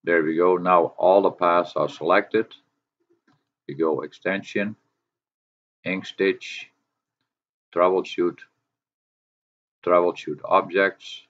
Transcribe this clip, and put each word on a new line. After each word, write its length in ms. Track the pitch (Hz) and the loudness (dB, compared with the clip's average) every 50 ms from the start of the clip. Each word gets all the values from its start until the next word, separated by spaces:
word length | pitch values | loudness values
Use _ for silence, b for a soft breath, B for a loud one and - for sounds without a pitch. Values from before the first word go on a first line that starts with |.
| _ | _
There 200 | 85 87 82 78 | 0 0 0 0
we 120 | 80 80 | 0 0
go. 220 | 82 87 90 92 | 2 2 2 2
Now 380 | 90 87 90 90 87 82 - - | 2 2 2 4 4 2 0 -2
all 240 | - - 90 95 101 | 0 2 4 4 4
the 100 | 98 90 | 4 2
paths 420 | - - 90 87 85 87 85 - - | 0 0 0 2 2 2 0 -2 -4
are 120 | 76 76 | -4 -4
selected. 600 | 71 - - 78 82 90 101 104 - - 110 110 - - _ _ _ _ _ _ _ _ _ _ _ _ _ _ _ _ _ _ _ _ _ _ | -4 -4 -6 -2 0 0 0 0 0 -2 -2 -2 -2 -12 _ _ _ _ _ _ _ _ _ _ _ _ _ _ _ _ _ _ _ _ _ _
We 80 | - 73 | -14 -4
go 260 | 71 80 80 76 65 | -2 0 0 0 -2
extension, 760 | 78 76 - - _ 92 95 101 - - - 104 101 107 110 _ _ _ _ _ _ _ _ _ _ _ _ _ _ _ _ _ _ _ _ _ _ | -4 -10 -16 -8 _ -4 -4 -4 -8 -6 -4 -4 -4 -4 -6 _ _ _ _ _ _ _ _ _ _ _ _ _ _ _ _ _ _ _ _ _ _
ink 220 | 87 92 95 - | -8 -8 -8 -8
stitch, 640 | - - - 95 98 92 - - - - - - _ _ _ _ _ _ _ _ _ _ _ _ _ _ _ _ _ _ _ _ _ - | -12 -4 0 0 0 0 -2 -8 -16 -16 -16 -18 _ _ _ _ _ _ _ _ _ _ _ _ _ _ _ _ _ _ _ _ _ -2
troubleshoot, 680 | 85 87 92 95 92 90 - - - 87 87 85 - - _ _ _ _ _ _ _ _ _ _ _ _ _ _ _ _ _ _ _ _ _ _ _ _ _ _ _ - | 0 2 2 2 0 -2 -4 -4 -2 -2 -2 -2 -6 -20 _ _ _ _ _ _ _ _ _ _ _ _ _ _ _ _ _ _ _ _ _ _ _ _ _ _ _ 0
troubleshoot 540 | 87 87 87 87 87 85 - - 78 76 - - | 2 4 4 4 2 -2 -4 -10 -12 -12 -12 -4
objects. 800 | - 87 98 - - 87 98 98 98 - _ - - - - _ _ | 0 0 2 2 2 0 2 2 2 0 _ -20 -20 -20 -20 _ _